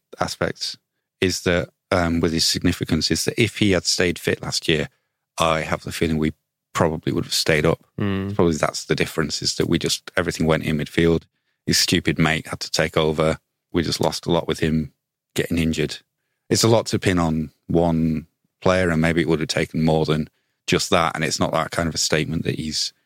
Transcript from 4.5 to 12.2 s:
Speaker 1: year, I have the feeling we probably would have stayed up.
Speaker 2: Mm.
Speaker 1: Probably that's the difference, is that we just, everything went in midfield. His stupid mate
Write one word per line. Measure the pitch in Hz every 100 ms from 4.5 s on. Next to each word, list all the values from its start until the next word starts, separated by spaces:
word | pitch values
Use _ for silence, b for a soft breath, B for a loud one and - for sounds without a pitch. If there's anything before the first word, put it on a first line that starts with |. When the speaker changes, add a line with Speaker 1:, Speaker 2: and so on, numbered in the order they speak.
| - -
Speaker 1:
year, | 78 69 _ _ _ _ -
I | 82 80
have | 76 80
the | -
feeling | - 82 80
we | 78 - _ _ _
probably | - 82 80 -
would | 85
have | -
stayed | - - 78
up. | 82 - _ -
Speaker 2:
Mm. | 101 95 98
Speaker 1:
Probably | 104 87 73
that's | - -
the | -
difference, | 76 82 - 78 -
is | - -
that | 82
we | 82
just, | 85 - -
everything | - 85 - 80
went | 80
in | 73 76
midfield. | 73 - 85 80 - _ _ _
His | - 87
stupid | - 131 -
mate | 80